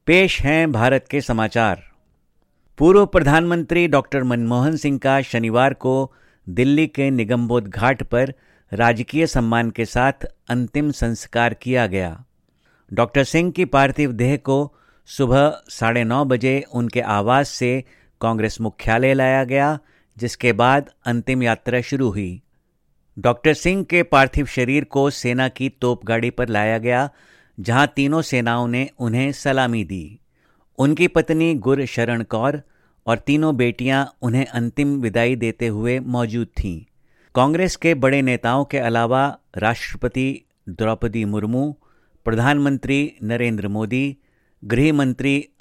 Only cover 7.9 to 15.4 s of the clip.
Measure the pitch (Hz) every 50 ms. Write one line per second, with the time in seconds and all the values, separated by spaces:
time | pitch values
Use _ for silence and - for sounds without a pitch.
7.9 | 135 - - - - 120 127 - 151 _ _ _ _ _ _ - - 98 117 117
8.9 | 120 110 123 - - 151 165 156 - 131 120 113 113 117 117 113 104 - 113 -
9.9 | - 123 127 135 139 - - - - _ _ - 120 123 123 113 - 147 151 147
10.9 | 135 - 120 117 113 - - - - 117 117 117 110 - - 123 127 127 117 98
11.9 | 90 95 92 85 80 - - _ _ _ _ _ _ _ _ _ _ _ _ -
12.9 | 98 101 120 117 - 143 135 - - 160 170 180 156 - 185 139 - 135 135 139
13.9 | 131 - 147 135 120 107 120 127 147 - - 135 135 139 147 147 _ _ _ _
14.9 | _ _ _ - - - 139 120 127 139